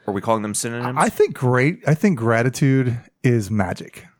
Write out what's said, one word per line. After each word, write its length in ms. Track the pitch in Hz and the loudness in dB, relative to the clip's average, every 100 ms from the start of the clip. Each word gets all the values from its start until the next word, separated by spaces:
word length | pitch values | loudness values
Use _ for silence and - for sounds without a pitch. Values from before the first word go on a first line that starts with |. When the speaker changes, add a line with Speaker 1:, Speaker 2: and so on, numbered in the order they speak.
| - | -6
Speaker 1:
are 60 | |
we 80 | 98 | -4
calling 200 | 107 110 | 0 -2
them 140 | 104 104 | -2 -6
synonyms? 420 | 120 117 127 135 | -6 -6 -4 0
Speaker 2:
I 100 | 220 | 0
think 240 | - 415 - | 2 0 2
great, 440 | 127 123 139 185 - | 0 2 2 0 0
I 80 | |
think 240 | 151 208 135 | 2 2 2
gratitude 800 | 113 113 123 - 139 135 123 117 - _ | 2 2 0 0 2 2 0 -4 -10 _
is 280 | 127 120 98 | 0 0 0
magic. 540 | 110 87 92 - - - | -2 -2 -4 -10 -20 -20